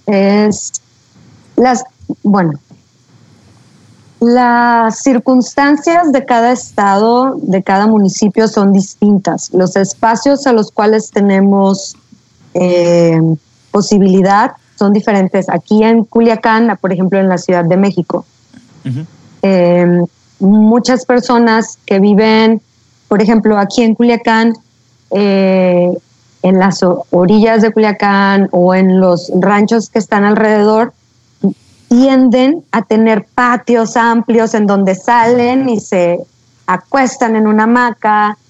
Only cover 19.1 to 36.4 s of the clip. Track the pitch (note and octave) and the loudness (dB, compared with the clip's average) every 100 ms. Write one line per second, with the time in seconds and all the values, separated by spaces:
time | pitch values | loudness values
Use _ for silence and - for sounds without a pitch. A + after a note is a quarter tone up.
19.1 | - _ - G3 F#3+ F3 F3 F3 F3 F3 | -20 _ -6 -2 2 2 2 2 0 -2
20.1 | _ _ _ G3 G#3+ G#3+ A#3 A#3 B3+ - | _ _ _ 2 4 4 2 0 -4 0
21.1 | B3 B3 A#3 A#3 A3+ G#3+ - - G3 G3+ | -2 0 0 2 0 -4 -12 -4 0 2
22.1 | G#3 A3 A3 A3 A3 - _ _ _ _ | 2 2 2 2 0 -6 _ _ _ _
23.1 | G#3 G#3+ A3 G#3+ G#3 G3 B3 A3+ G#3+ A#3+ | -2 2 0 0 0 -2 0 0 0 0
24.1 | A#3 A#3 A3 A3+ A3+ _ _ _ _ _ | 0 0 0 0 -4 _ _ _ _ _
25.1 | F#3+ G3+ G3 F#3+ F#3+ F#3 F3 F3 F3+ - | -2 0 0 0 2 2 0 0 -4 -12
26.1 | _ _ _ F#3 F#3+ F#3+ - F#3 F3 - | _ _ _ 0 2 0 0 -2 -2 -2
27.1 | F3 F3+ G#3+ A3 A3+ A3 A3 G#3+ G3+ G3+ | 0 2 2 2 2 0 0 -2 0 -2
28.1 | G3 G3 G3 G3 F3+ F3+ F#3 F#3+ F#3 F#3 | 0 0 0 0 0 0 2 2 2 2
29.1 | F3 - F#3 G3 G#3 G#3 A#3 - A3+ - | 0 -2 -2 0 0 0 -2 -2 -6 -2
30.1 | G#3 G3+ G#3+ G#3+ G#3+ G#3 A3 A#3 - _ | -2 0 0 0 2 2 0 -2 -8 _
31.1 | _ _ _ G3 - _ _ _ A#3+ C4+ | _ _ _ -6 -6 _ _ _ 2 2
32.1 | C4 C4 B3+ C4 E4 - A3 - A3 A3+ | 2 2 2 0 -2 -4 -6 -2 0 0
33.1 | G#3+ - - B3 A#3+ - A#3 A3+ A#3+ A#3 | -2 -4 -4 -2 -2 -2 -2 0 0 0
34.1 | A#3 A3 A3+ A3 A3 G3+ G3 F#3+ F#3+ - | 0 0 0 0 0 0 0 0 -2 0
35.1 | A#3+ A3+ B3 A#3+ C4 C4 G#3+ - F#3 F3 | 0 2 0 0 -2 -2 -4 -4 -2 0
36.1 | F3 - _ | -2 -8 _